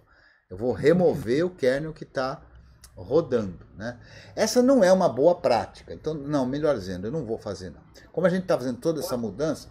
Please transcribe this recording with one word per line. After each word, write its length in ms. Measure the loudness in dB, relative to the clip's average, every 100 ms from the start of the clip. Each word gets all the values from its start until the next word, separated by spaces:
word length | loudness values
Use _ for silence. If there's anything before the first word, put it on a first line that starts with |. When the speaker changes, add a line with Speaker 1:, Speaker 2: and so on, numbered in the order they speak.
| _ _ _ _ -16
Speaker 1:
Eu 80 | -6
vou 160 | -4
remover 720 | 2 4 6 4 2 0 0
o 60 | -2
kernel 440 | 0 0 0 -4
que 120 | -12 -10
tá 440 | -6 -6 -6 -16 -20 -20 _ -20 -16
rodando, 680 | 0 0 2 0 -2 -10 -18 -14
né? 240 | -12 -14 -18 -20 -10 -4
Essa 260 | 0 4
não 220 | 4 6
é 100 | 6
uma 160 | 6 4
boa 320 | 4 4 4
prática, 540 | 2 0 -2 -12 -18 -10
então, 180 | -8
não, 320 | -8 -4 -2 -2
melhor 300 | -2 0 -2
dizendo, 320 | -4 -8 -6
eu 40 |
não 140 | -6 -6
vou 140 | -8
fazer, 320 | -8 -10 -12
não. 100 | -16 -20 -20 -12
Como 160 | -2 0
a 20 |
gente 160 | 0 0
tá 100 | -2
fazendo 240 | -2 -4
toda 200 | -4 -4
essa 180 | -4 -4
Speaker 2:
Pode, 40 |
Speaker 1:
mudança, 440 | -6 -4 -4 -6 -8